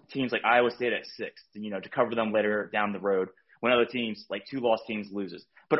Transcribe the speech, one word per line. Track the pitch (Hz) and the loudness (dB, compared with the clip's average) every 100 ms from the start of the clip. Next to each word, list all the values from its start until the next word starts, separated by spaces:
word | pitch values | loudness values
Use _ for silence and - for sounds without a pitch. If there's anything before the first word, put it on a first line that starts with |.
| - | -8
teams | 139 123 | -4 0
like | 113 | 0
Iowa | 110 123 120 | 4 6 4
State | 117 120 | 2 -2
at | 104 - - | -2 -6 -10
six, | 101 - _ | -10 -12 _
you | 104 107 | -12 -8
know, | 98 | -8
to | - | -6
cover | 135 113 | -2 0
them | 113 110 | 2 2
later | 107 104 107 95 | 2 2 0 -2
down | 107 104 | -2 -2
the | 98 | -2
road | 98 95 92 _ _ - | 0 0 0 _ _ -2
when | 120 | 2
other | 123 | 4
teams, | 117 127 113 104 - | 4 0 -4 -6 -8
like | 101 - | -10 -6
two | 135 | -2
lost | 117 110 - | 2 2 0
teams, | 107 98 | -8 -6
loses. | 101 92 85 _ - | -6 -8 -10 _ -16
But | - | -2